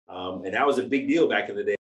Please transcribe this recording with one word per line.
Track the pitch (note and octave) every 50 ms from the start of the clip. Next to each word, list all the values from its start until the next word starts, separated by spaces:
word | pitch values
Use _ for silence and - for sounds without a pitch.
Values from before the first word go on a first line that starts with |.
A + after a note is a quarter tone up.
| _ F#2
Um, | F#2 F#2 F#2 F#2 F#2 F2+ F#2
and | F#2+ G#2
that | A#2 C#3
was | D3 B2+ B2+
a | -
big | A2+ C#3 C3+ C#3
deal | C#3 D#3 E3+ D3+ -
back | G#2+ G#2 - -
in | G2+
the | G#2 G2+
day | G#2 G2+ -